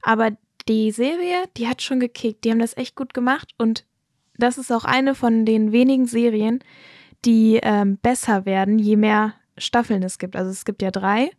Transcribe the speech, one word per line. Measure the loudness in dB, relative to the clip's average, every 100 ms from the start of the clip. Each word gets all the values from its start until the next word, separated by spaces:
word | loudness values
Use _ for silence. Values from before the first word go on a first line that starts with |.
Aber | -2 0 0 -4 _ -12 -4
die | -2 0
Serie, | -2 -2 -2 -4 -4 -6 -6
die | -6
hat | -6
schon | -4 -2
gekickt. | -4 -4 -6 -4
Die | -2
haben | 0
das | -2 -6
echt | -12 -10
gut | -10
gemacht. | -4 -2 -4 -6 -4
Und | -2 -2 -8 _ _ _ _ -2
das | -2 -2
ist | -4
auch | -4 0
eine | 0 0 0
von | 0 2 2
den | 2 2
wenigen | 4 4 4 0
Serien, | 0 0 0 0 -2 _ -20 -20 -20 _ _
die, | 2 4 6 4
ähm, | 2 2 2 0
besser | 0 0 0 -2 0
werden, | 0 2 2
je | 4 4
mehr | 4 2 0 -4 _ -12
Staffeln | -2 -2 0 -2
es | -4 -8
gibt. | -10 -6
Also | -6
es | -8 -8
gibt | -4
ja | -4
drei. | -2 -2 0 -2